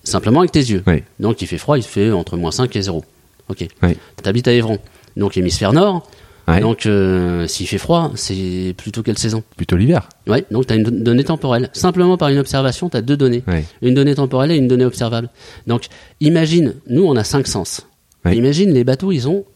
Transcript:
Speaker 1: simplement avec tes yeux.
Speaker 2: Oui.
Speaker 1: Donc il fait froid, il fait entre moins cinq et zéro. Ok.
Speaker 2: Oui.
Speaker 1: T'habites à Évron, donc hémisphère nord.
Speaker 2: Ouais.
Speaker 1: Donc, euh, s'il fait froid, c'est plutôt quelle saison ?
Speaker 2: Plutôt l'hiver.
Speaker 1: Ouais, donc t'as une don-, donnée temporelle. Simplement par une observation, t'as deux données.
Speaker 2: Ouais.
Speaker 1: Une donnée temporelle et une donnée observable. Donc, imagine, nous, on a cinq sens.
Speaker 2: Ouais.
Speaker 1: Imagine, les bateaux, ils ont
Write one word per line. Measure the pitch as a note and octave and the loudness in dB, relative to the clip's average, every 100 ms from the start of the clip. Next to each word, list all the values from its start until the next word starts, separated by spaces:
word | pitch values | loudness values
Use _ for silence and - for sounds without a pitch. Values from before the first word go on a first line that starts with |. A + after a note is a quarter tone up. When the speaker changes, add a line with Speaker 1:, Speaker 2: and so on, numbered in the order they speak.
Speaker 1:
simplement | - F#2 G#2+ C#3 | -4 -2 2 4
avec | F3+ | 4
tes | D#3 | 2
yeux. | B2+ G2 F#2+ | 0 0 2
Speaker 2:
Oui. | D#2 - - | 0 0 -6
Speaker 1:
Donc | G#2 A2+ | -2 -2
il | G2 | -4
fait | E2 | -6
froid, | - D3 | -2 -2
il | |
fait | G#2 G2 G#2+ | -2 0 0
entre | G2 E2 F2 | 0 -2 -4
moins | E2+ | -4
cinq | A2 B2+ | -2 -2
et | G#2+ | -2
zéro. | G2 E2 - _ _ _ - | -4 -6 -8 _ _ _ -12
Ok. | F#2+ E2 - | -10 -10 -2
Speaker 2:
Oui. | F2 D#2+ - - | 0 0 -6 -10
Speaker 1:
T'habites | G2 A2+ B2 | -4 0 2
à | |
Évron, | A#2+ A2+ G#2 - _ - - | 2 2 -2 -8 _ -14 -4
donc | G2 - | -4 -2
hémisphère | F2+ E2+ G2+ | -2 0 2
nord. | C#3+ G3+ F3+ - - - _ - | 2 2 0 -8 -20 -20 _ 0
Speaker 2:
Ouais. | E3+ | 2
Speaker 1:
Donc, | A2+ A2 | 2 0
euh, | A2 G2+ F#2+ F#2 F2 F2 E2+ | 0 2 2 2 0 -2 -4
s'il | - F2+ | -6 -6
fait | G2 | -4
froid, | - E3+ D#3+ A2 | 0 0 0 -6
c'est | - F#2+ F#2 F#2 F#2 F2+ | -8 -6 -4 -4 -6 -8
plutôt | - G#2+ | -10 -6
quelle | A2 G#2 | -4 -2
saison ? | A2+ A2 - - | -2 -4 -6 -8
Speaker 2:
Plutôt | F2 F2 | -2 2
l'hiver. | A#2+ E3 - _ - | 2 2 -2 _ -2
Speaker 1:
Ouais, | A#2+ - | -2 -2
donc | G#2 B2+ | -4 0
t'as | A2 | 0
une | |
don-, | A2 A2+ | 0 0
donnée | A2+ B2 | 2 2
temporelle. | C#3 D#3+ C#3 A#2+ B2+ | 2 -2 0 -2 -2
Simplement | - - F3 F3+ F#3 | -2 -2 2 2 2
par | D3 | 2
une | C#3 | 0
observation, | C3+ C#3 C3+ - F3+ | 0 0 -2 -2 -4
t'as | B2 | -4
deux | A2+ C#3+ | -2 2
données. | C3 A#2+ B2 | 2 0 -2
Speaker 2:
Ouais. | E2+ D#2 - | -2 -4 -4
Speaker 1:
Une | B2 | 0
donnée | B2+ C#3 | 2 2
temporelle | C#3 C3+ C3 C#3+ | 2 0 0 0
et | E3 | 2
une | B2 | 2
donnée | B2+ | 2
observable. | B2+ - A#2 A#2 A#2+ _ - - - | 2 0 -4 -4 -6 _ -20 -12 -4
Donc, | A#2+ - - - - | -4 -4 -20 -20 -2
imagine, | D3+ E3 D#3 E3+ C3+ - - | 2 2 2 2 2 -2 -2
nous, | B2+ | 2
on | F#3 B2+ | 2 2
a | |
cinq | G#2 C#3+ C3 | 0 -2 -2
sens. | G#2 E2 - - _ _ _ F2 | -4 -6 -10 -16 _ _ _ 0
Speaker 2:
Ouais. | A2 | 2
Speaker 1:
Imagine, | B2+ D3 G3+ | 2 2 2
les | C3+ | 2
bateaux, | B2 C3+ F#3+ | 2 0 -2
ils | D#3+ B2 | -2 -2
ont | G3 - | -4 -6